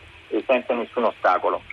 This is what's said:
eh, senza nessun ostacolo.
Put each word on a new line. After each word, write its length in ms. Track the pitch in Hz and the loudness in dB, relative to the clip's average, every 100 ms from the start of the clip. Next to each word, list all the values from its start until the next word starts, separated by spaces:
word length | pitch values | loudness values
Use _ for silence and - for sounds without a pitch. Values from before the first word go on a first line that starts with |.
| - - - | -10 -20 -6
eh, 120 | 107 | -4
senza 300 | - 127 - | 0 0 0
nessun 300 | 120 107 - | -4 -4 -2
ostacolo. 580 | 110 - 98 90 92 90 - | -2 0 0 2 0 -4 -6